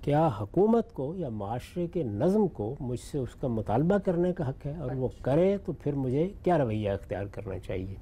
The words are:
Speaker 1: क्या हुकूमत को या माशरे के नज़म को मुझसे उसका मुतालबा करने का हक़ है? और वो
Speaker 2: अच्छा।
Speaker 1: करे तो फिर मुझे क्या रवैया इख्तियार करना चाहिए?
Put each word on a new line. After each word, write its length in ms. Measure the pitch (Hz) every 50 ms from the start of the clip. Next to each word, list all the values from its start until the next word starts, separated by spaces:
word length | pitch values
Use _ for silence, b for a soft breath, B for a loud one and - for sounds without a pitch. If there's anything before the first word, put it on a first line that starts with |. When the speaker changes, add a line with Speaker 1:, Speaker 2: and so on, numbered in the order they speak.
Speaker 1:
क्या 200 | - - 143 151 160 160
हुकूमत 600 | 113 101 107 104 - 170 196 220 226 233 220 - -
को 200 | - 135 135 170
या 120 | 196 175 131
माशरे 560 | 110 107 101 98 117 127 - - - 180 175 170
के 140 | - 180 160
नज़म 420 | 117 101 101 104 175 190 220 214 175
को 280 | - - 104 107 135 147 147
मुझसे 360 | 120 123 117 - - - 147
उसका 300 | 127 - - - - 135
मुतालबा 480 | 117 110 104 - 101 123 151 170 202 202
करने 340 | 190 196 180 175 175 180 175
का 120 | - 165
हक़ 220 | 123 135 - -
है? 120 | 139 147 175
और 140 | 147 127 131
वो 120 | 131 127 120
Speaker 2:
अच्छा। 140 | - - -
Speaker 1:
करे 320 | 127 135 156 175 190 202 196
तो 140 | 196 - 156
फिर 200 | - - 151 139
मुझे 280 | 139 131 127 123 143 160 190 202 - -
क्या 120 | 185 180
रवैया 360 | 156 139 113 107 107 107 101 98
इख्तियार 300 | 98 - - 104 92 101
करना 300 | 101 - - 95 95 92 92
चाहिए? 380 | - - 101 92 95 95 98 98